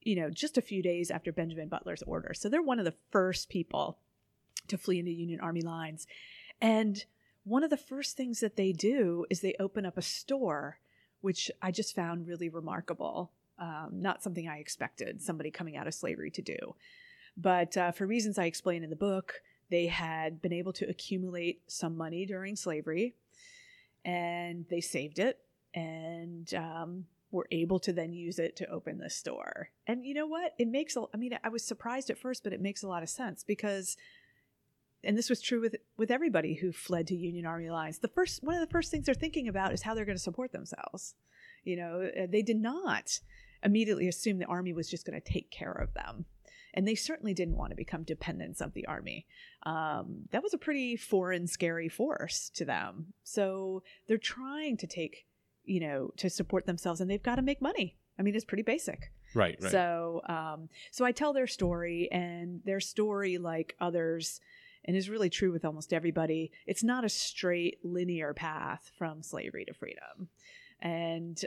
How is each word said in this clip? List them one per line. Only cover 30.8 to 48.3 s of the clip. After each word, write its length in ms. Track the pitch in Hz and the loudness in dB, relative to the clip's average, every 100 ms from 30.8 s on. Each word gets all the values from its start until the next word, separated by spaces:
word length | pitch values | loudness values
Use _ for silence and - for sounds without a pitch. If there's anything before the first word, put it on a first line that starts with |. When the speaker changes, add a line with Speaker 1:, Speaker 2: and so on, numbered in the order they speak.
| 311 247 | 0 -2
Speaker 1:
a, 100 | - | -4
I 40 | 214 | -4
mean, 180 | 247 240 | -4 -2
I 60 | 254 | -4
was 140 | 226 | -4
surprised 480 | - 220 233 262 269 | -4 -6 -4 -4 -2
at 60 | - | -4
first, 240 | 254 254 | -4 -4
but 100 | 208 | -4
it 80 | 190 | -2
makes 220 | 196 208 | -2 -2
a 40 | 196 | -4
lot 140 | 175 | -4
of 80 | 165 | -4
sense 340 | - 240 - | -4 -6 -6
because, 540 | - 208 208 196 185 - - - _ _ _ _ _ _ _ _ | -4 -2 0 -2 -2 -8 -10 -20 _ _ _ _ _ _ _ _
and 140 | - 214 | 2 2
this 140 | 240 | 4
was 100 | 247 | 2
true 180 | - 240 | 2 2
with, 180 | 226 220 _ - | 2 -2 _ -2
with 140 | 220 | 2
everybody 420 | 247 320 185 156 160 | 4 4 4 2 0
who 160 | 180 | -2
fled 360 | - - 175 165 | -2 -2 0 2
to 80 | 175 | 0
Union 320 | 170 175 165 | -2 -2 -2
Army 240 | 165 165 | -4 -2
lines. 260 | 165 156 160 | -2 -4 -2
The 80 | 233 | -2
first, 360 | - 370 - | 2 2 2
one 100 | 285 | 0
of 80 | 339 | 0
the 100 | 330 | 2
first 200 | 339 - | 2 2
things 160 | 311 285 | 0 2
they're 80 | 262 | 2
thinking 320 | 311 320 240 | 2 -2 0
about 260 | 190 190 | 2 2
is 80 | 180 | 0
how 140 | 214 220 | -2 -2
they're 100 | 208 | 0
gonna 140 | 185 | -2
support 320 | 180 170 254 | -2 -4 -4
themselves. 640 | - - - - 180 - - _ - - - | -6 -10 -10 -10 -10 -12 -16 _ -20 -20 -10
You 140 | - 175 | -4 -2
know, 340 | 170 175 185 - | -2 -2 -2 -2
uh, 60 | 180 | 2
they 140 | 208 | 4
did 140 | 208 220 | 4 4
not 580 | 226 311 381 - - - - - - - | 2 0 0 0 0 -6 -6 -20 -20 -2
immediately 440 | 196 208 214 180 180 | 4 6 6 4 2
assume 300 | 170 226 190 | 2 0 0
the 80 | - | 0
Army 260 | 175 180 | -2 -2
was 140 | 170 160 | -2 -2
just 160 | 170 | -4
gonna 160 | - 151 | -6 -6
take 300 | - - - | -2 -2 -4
care 220 | - - | -8 -6
of 200 | - - - | -2 -2 -4
them. 300 | - - 165 - - - - - | -6 -8 -10 -12 -20 -20 -6 0
And 120 | 196 | 2
they 80 | 220 | 2
certainly 380 | - 320 214 | 0 -4 -2
didn't 240 | 190 165 156 | 0 2 0
want 120 | - | 0
to 40 | - | -6
become 280 | - 156 | -6 -6
dependents 560 | 160 156 - | -4 -4 -4